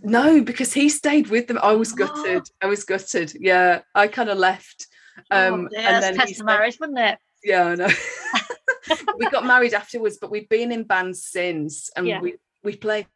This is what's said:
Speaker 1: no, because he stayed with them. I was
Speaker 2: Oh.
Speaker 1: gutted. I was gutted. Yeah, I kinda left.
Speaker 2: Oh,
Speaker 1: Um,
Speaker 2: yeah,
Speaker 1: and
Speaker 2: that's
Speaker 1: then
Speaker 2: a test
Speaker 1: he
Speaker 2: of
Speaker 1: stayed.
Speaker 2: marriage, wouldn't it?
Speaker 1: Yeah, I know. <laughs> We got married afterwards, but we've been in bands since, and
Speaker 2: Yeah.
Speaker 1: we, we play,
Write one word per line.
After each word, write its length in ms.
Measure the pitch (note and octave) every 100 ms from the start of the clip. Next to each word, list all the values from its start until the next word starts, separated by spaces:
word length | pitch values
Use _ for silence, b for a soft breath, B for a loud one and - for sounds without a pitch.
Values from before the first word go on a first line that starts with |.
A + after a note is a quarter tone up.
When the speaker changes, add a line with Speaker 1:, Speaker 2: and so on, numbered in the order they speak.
Speaker 1:
no, 400 | G#3 A#3 D4 D#4
because 320 | A3+ A#3+ B3+
he 160 | - D4
stayed 380 | D4 D4+ D4 -
with 180 | A3+ A#3+
them. 140 | A#3
I 120 | G3+
was 200 | G#3+ A3
Speaker 2:
Oh. 20 | -
Speaker 1:
gutted. 500 | G3 G3+ F#3+ F3+ - -
I 20 | F#3+
was 180 | G3+
gutted. 500 | - F#3+ - F3+ D#3 -
Yeah, 420 | F#3 F3+ F3+ E3+ -
I 140 | G3 G#3
kinda 260 | B3+ A3
left. 540 | G3 F#3 F#3+ - - - B B B B
Speaker 2:
Oh, 80 | G3
Speaker 1:
Um, 320 | F#3 F#3 F3
Speaker 2:
yeah, 100 | G#3
Speaker 1:
and 140 | - A3+
Speaker 2:
that's 80 | F#3+
Speaker 1:
then 60 | F#3+
Speaker 2:
a 20 |
test 100 | G3+
Speaker 1:
he 40 |
Speaker 2:
of 40 | F#3+
Speaker 1:
stayed. 80 | G#3+
Speaker 2:
marriage, 320 | G#3+ A3+ A#3+
wouldn't 180 | D#4 B3+
it? 200 | G#3+ - _ _
Speaker 1:
Yeah, 220 | G3+ F#3 F3
I 100 | F3
know. 140 | F#3
<laughs> 1200 | - - - - - - - - B4 - D#4+ - -
We 100 | G4+
got 160 | C4 B3
married 280 | B3 A#3+ G#3
afterwards, 420 | - A#3 A3 G#3
but 120 | G3+
we've 180 | G#3 G#3+
been 220 | A3 A#3+
in 120 | A#3
bands 420 | A3 F#3 F#3 F3+ -
since, 600 | F#3 F3+ D#3+ D3+ D3 - -
and 120 | F3+
Speaker 2:
Yeah. 140 | F#3+
Speaker 1:
we, 140 | F3 F3 _ _
we 120 | G#3 G3+
play, 320 | G#3+ G#3+ G3+